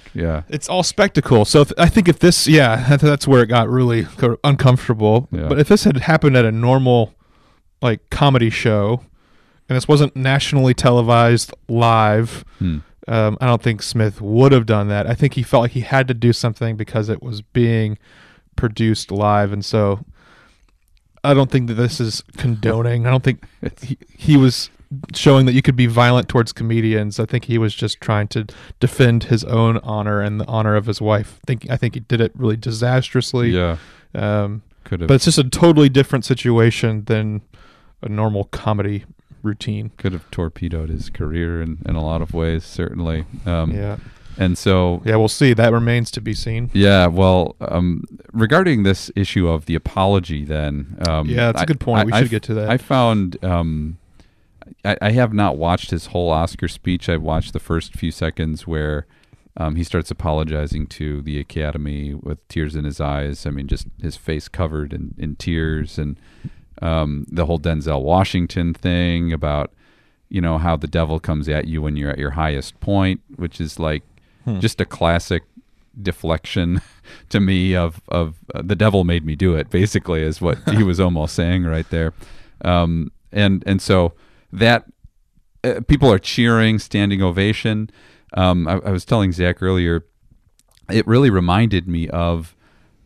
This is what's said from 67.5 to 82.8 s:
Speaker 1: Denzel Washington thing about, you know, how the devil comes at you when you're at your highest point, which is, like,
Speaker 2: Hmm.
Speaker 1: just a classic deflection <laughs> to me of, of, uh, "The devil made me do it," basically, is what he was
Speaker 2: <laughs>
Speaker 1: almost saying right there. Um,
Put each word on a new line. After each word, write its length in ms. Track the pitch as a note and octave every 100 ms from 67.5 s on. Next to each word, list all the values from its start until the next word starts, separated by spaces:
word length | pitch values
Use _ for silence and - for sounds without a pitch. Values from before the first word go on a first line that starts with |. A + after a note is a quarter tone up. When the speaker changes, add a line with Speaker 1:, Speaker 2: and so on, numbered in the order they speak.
| E2
Speaker 1:
Denzel 420 | E2 D#2 D2 C#2+
Washington 720 | C#2 F#2 G2 F#2+ E2+ - E2+
thing 600 | E2+ F2+ F2 F2 E2+ E2+
about, 380 | D#2+ D2+ D2 - _ _ _ _ _ -
you 100 | G2
know, 160 | E2+ D#2+
how 160 | E2+ D#2+
the 100 | D2+
devil 320 | E2 D#2 D#2+
comes 280 | - D#2 D2
at 160 | D2+ D#2
you 160 | D#2+
when 140 | D2+ D2
you're 140 | C#2+
at 80 | C#2
your 120 | C#2+
highest 500 | D2 D#2 C#2 - -
point, 400 | - G2+ F#2+ F#2 _ -
which 240 | F2 -
is, 180 | D#2+ -
like, 240 | D#2+ D2+ - _ _ _
Speaker 2:
Hmm. 140 | - G2
Speaker 1:
just 220 | A2 -
a 40 |
classic 600 | E2+ - E2+ E2+ - E2+ - _ _ _ _ -
deflection 800 | G2 - D#2+ D#2+ - - E2+ F2 - _
<laughs> 240 | - - -
to 100 | A2+
me 360 | F#2+ F#2 F#2 F#2
of, 240 | E2+ E2 -
of, 280 | F2 E2 D#2+ -
uh, 80 | D2
"The 100 | F2 F#2
devil 280 | G#2+ G2
made 200 | F2 E2+
me 120 | D#2 D2+
do 180 | F#2
it," 160 | D#2+ D2
basically, 520 | F2 G#2 - - E2
is 180 | D#2 D#2
what 180 | F2 - -
he 120 | G#2+
was 160 | G2 F2
Speaker 2:
<laughs> 60 | F2+
Speaker 1:
almost 280 | E2+ D#2
saying 300 | - E2+ F2+
right 240 | E2+ D#2+ D#2
there. 220 | E2 D#2+ - - - - -
Um, 480 | - F2